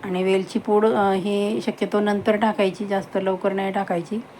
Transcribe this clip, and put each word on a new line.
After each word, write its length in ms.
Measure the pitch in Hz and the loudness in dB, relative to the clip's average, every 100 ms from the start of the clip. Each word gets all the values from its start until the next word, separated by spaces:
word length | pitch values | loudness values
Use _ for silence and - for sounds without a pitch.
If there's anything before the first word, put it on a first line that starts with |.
आणि 200 | 196 180 | -4 -2
वेलची 360 | 190 190 185 226 | 2 2 0 -4
पूड, 260 | 214 208 220 | 2 4 4
अ, 260 | 226 196 | 2 2
ही 500 | 190 190 202 202 226 | 2 0 0 0 -2
शक्यतो 380 | 226 - 196 208 | -4 -4 -2 0
नंतर 360 | 208 202 202 208 | 0 0 0 2
टाकायची, 520 | 220 214 196 185 202 | 2 2 0 0 -2
जास्त 300 | 196 190 196 | -2 -2 -2
लवकर 320 | 190 190 196 | -2 0 0
नाही 180 | 196 196 | 0 -2
टाकायची. 520 | 196 196 175 170 214 - - | -2 -2 -4 -2 -8 -8 -18